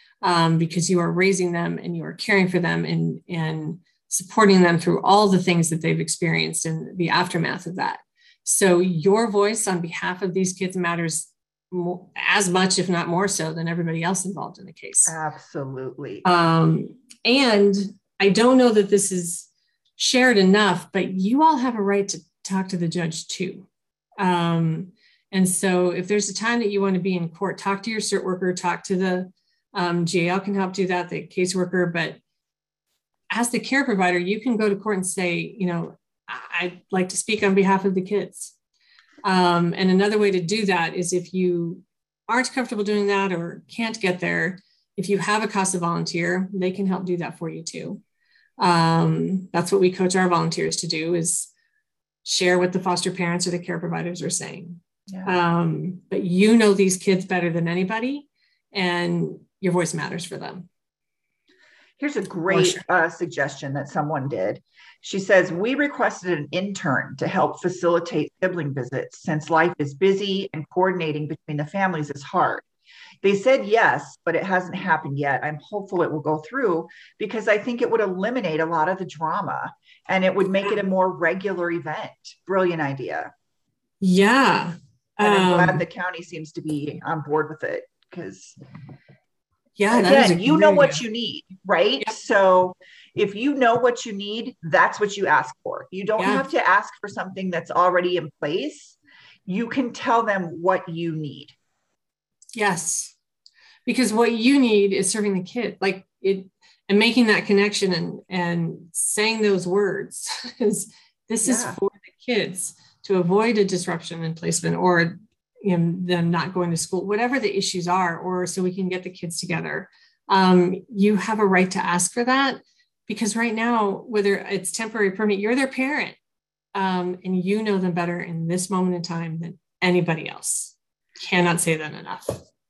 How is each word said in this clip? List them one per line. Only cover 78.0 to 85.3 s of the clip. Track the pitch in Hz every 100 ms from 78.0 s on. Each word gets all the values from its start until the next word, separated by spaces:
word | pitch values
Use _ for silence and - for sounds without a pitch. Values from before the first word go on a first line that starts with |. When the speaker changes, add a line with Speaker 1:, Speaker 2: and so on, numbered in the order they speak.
Speaker 2:
eliminate | 202 180 208 254 180 156
a | 160
lot | 165 160
of | -
the | 165
drama | 147 160 190 147 67 - - _ _ -
and | 185 190
it |
would | 190 185
make | 196 202
it | 202
a |
more | 196 185 185
regular | 175 165 185 202 180 175
event." | 170 151 175 - - - - -
Brilliant | 190 180 160
idea. | 143 135 98 78 - - _ _ _ _ _ _
Speaker 1:
Yeah. | 190 185 208 269 226 160 170 165 _ _ _ -
Speaker 2:
And | 208